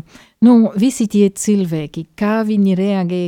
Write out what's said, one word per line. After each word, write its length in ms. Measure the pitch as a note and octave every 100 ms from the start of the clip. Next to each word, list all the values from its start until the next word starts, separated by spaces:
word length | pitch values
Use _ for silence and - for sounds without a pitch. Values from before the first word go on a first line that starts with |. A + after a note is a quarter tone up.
| - - _ _ A3+
Nu, 240 | A#3+ A3 G3+
visi 320 | B3+ - G#3
tie 140 | G3+ G3
cilvēki, 800 | - - G3+ F3+ D#3+ D3 E3 D#3+ -
kā 220 | G#3 A3 G#3+
viņi 280 | G#3+ G3 F#3
reaģē, 440 | G3+ G3 F3 F3+